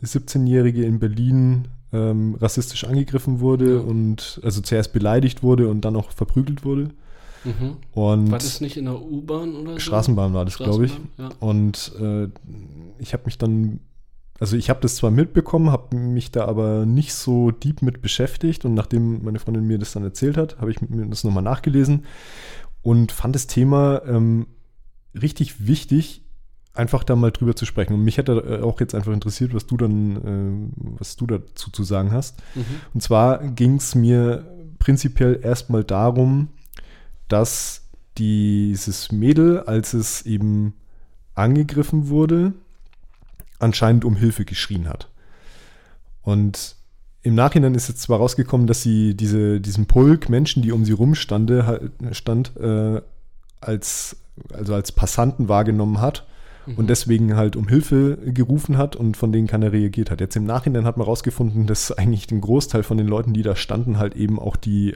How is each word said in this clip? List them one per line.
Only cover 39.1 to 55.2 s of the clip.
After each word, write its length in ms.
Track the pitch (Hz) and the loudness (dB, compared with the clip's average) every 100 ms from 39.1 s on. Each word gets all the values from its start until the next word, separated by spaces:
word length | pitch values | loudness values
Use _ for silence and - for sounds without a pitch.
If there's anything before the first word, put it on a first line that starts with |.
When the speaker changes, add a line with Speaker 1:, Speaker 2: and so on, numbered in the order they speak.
Speaker 1:
Mädel, 480 | 101 117 151 165 175 | 0 4 6 6 4
als 320 | - 110 110 | 0 -2 0
es 300 | 117 110 - | -2 -4 -6
eben 500 | 113 107 107 104 104 - - - - - - | -4 -2 0 0 -2 -6 -18 -20 -20 -20 -14
angegriffen 760 | - 107 143 147 147 143 156 143 | -2 2 2 2 -2 0 0 0
wurde, 440 | 147 156 165 185 196 - - - - - - - - - - | 2 4 2 2 -2 -14 -20 -20 -20 -20 -20 -20 -20 -20 -2
anscheinend 460 | 113 107 113 120 | 0 2 4 4
um 100 | 120 | 4
Hilfe 300 | 104 113 110 | 2 2 0
geschrien 440 | 101 92 - 101 82 | -6 -6 -6 -4 -4
hat. 200 | - - - - - - - - - _ - - - | -8 -12 -18 -20 -20 -20 -20 -20 -20 _ -20 -20 -10
Und 540 | - 104 104 98 - - - - - - | 0 2 2 -2 -12 -16 -20 -20 -20 -6
im 120 | 123 | 2
Nachhinein 400 | 113 135 160 139 | 4 6 6 4
ist 140 | 123 - | 2 -2
jetzt 140 | - | -8
zwar 160 | - 113 | -2 2
rausgekommen, 480 | 123 123 127 127 120 | 2 2 0 2 2
dass 160 | 117 | 2
sie 320 | 117 107 107 101 | 2 2 2 0
diese, 440 | 107 107 104 104 | 0 2 2 0
diesen 260 | 98 98 104 | -2 -2 6
Pulk 420 | 127 135 160 - | 8 8 6 4
Menschen, 340 | 120 151 - | 2 2 2
die 100 | 113 | 2
um 120 | 117 | 2
sie 80 | 107 | 2
rumstande, 720 | 107 127 151 - 104 110 123 117 | 4 4 2 0 0 2 4 2
halt, 240 | 113 127 - 123 | 0 -6 -10 -10
stand, 440 | 113 - 117 131 - | -8 -2 -2 -2 -4
äh, 440 | 117 107 107 110 - - - - - - | -2 0 0 -2 -6 -18 -20 -20 -20 -14
als, 560 | - 107 - - - - - - - | -6 -6 -4 -8 -10 -14 -20 -20 -16
also 220 | - 101 | -8 -2
als 180 | 104 - | -2 0
Passanten 560 | - 98 - | 0 0 2